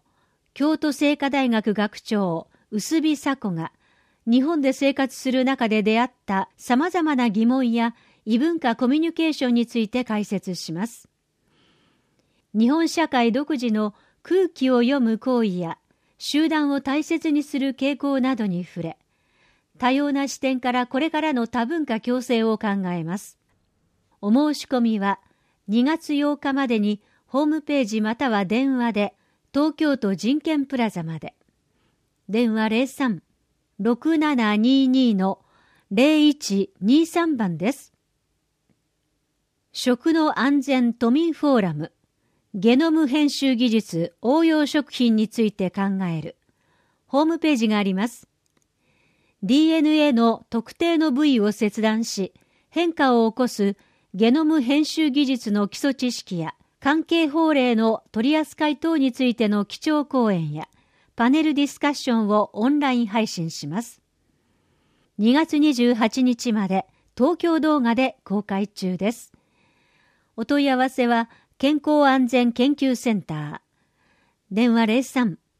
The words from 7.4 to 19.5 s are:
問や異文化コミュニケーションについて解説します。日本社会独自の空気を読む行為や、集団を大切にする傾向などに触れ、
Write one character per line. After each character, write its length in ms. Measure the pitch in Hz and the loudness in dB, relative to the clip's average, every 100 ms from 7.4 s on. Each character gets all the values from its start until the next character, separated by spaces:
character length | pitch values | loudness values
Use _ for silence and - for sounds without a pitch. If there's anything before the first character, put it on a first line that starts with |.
| 226 | 2
問 260 | 262 247 | 2 0
や 220 | 233 233 233 _ _ | 0 -2 -6 _ _
異 140 | - 226 | -2 0
文 220 | 311 330 | 0 0
化 160 | 269 226 | -2 0
コ 120 | 254 | 0
ミ 100 | 294 | 2
ュ 20 | |
ニ 120 | 330 | 0
ケ 180 | 320 320 | 0 -2
ー 20 | |
シ 140 | 294 254 | 0 0
ョ 20 | |
ン 60 | |
に 120 | 240 233 | 0 0
つ 120 | 233 | -2
い 100 | 220 | -2
て 160 | 247 | -4
解 200 | 247 214 | -4 -4
説 300 | 202 190 - | -4 -6 -6
し 180 | 175 - | -10 -8
ま 140 | 165 233 | -8 -8
す。 220 | - _ _ _ _ _ _ _ _ _ _ _ _ _ _ _ | -10 _ _ _ _ _ _ _ _ _ _ _ _ _ _ _
日 160 | 208 233 | 0 2
本 180 | 302 330 | 2 0
社 200 | - 311 | 0 0
会 240 | 262 233 | 2 2
独 180 | 233 294 | 0 -4
自 200 | 302 240 | -4 -2
の 240 | 214 214 - _ _ | -2 -2 -6 _ _
空 260 | - 359 359 | -2 0 0
気 220 | - 262 | 0 2
を 100 | 247 | 2
読 200 | 240 277 | 2 2
む 180 | 226 220 | 0 -2
行 240 | 262 247 | -2 0
為 160 | 220 180 | 0 -2
や、 200 | 170 170 _ _ _ _ | -8 -10 _ _ _ _
集 300 | - 285 320 | -4 0 0
団 220 | 311 294 | 0 0
を 100 | 277 | -2
大 240 | 277 285 | -2 -4
切 260 | 302 330 320 | -2 -4 0
に 120 | 294 | -2
す 160 | 285 - | -2 -4
る 160 | 269 | -4
傾 220 | 254 269 285 | -2 -4 -2
向 240 | 285 269 | -2 0
な 160 | 254 240 | 0 -2
ど 100 | 208 | -2
に 180 | 175 | -4
触 180 | 175 - | -8 -10
れ、 160 | 165 - _ _ _ _ _ | -10 -12 _ _ _ _ _